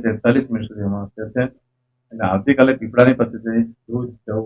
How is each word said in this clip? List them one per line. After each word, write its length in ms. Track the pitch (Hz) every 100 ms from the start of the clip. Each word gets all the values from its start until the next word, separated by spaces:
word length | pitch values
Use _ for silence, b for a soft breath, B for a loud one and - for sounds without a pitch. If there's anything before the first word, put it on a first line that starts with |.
તેતાલીસ 420 | 117 104 120 131 123
મિનિટ 180 | 113 104
સુધી 200 | 104 104
અમાવસ્યા 420 | 101 101 - 110
છે. 80 | 117 127 - _ _ _ _ _
એટલે 120 | 113 98
આવતીકાલે 460 | 98 117 139 131 135
પીપળાની 380 | 110 120 127 123
પાસે 160 | 117 113
જઈ 180 | 113 113 113 - -
દૂધ, 220 | 117 123 - -
જવ, 140 | 107